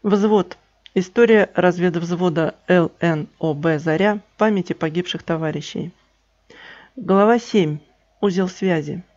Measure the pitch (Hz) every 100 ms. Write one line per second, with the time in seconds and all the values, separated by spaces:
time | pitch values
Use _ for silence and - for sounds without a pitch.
0 | 214 202 208 208 175 - _ _ - 190
1 | 180 - 233 220 180 - 180 175 180 165
2 | 170 175 180 160 156 - - 180 160 _
3 | 170 160 - _ 160 143 165 151 165 156
4 | 202 208 _ _ 214 208 180 - 160 165
5 | 180 - - 165 160 151 151 - 165 _
6 | _ _ _ _ _ - - - - -
7 | 180 190 208 240 233 214 156 151 _ _
8 | _ _ 202 180 185 - 190 165 147 147
9 | -